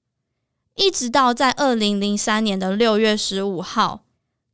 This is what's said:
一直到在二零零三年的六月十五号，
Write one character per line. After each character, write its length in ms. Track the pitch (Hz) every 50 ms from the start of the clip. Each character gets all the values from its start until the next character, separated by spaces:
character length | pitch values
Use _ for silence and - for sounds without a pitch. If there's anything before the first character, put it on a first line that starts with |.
| _ _ _ _ _ _ _ _ _ _ _ _ _ _ _
一 160 | - 392 381
直 180 | - - 254 233
到 240 | 247 285 262 240
在 200 | 240 233 277 254
二 220 | - - 294 269 240
零 260 | 220 208 208 202 196
零 180 | 202 208 208 202
三 240 | - 233 214 214
年 160 | 220 214 190 190
的 160 | 185 190 196
六 240 | 214 233 226 214 214
月 180 | 220 214 214
十 280 | 208 - - 196 196 196
五 180 | 202 190 -
号， 380 | - - - 226 190 170 - - _ _ _ _ _ _ _ _ _ _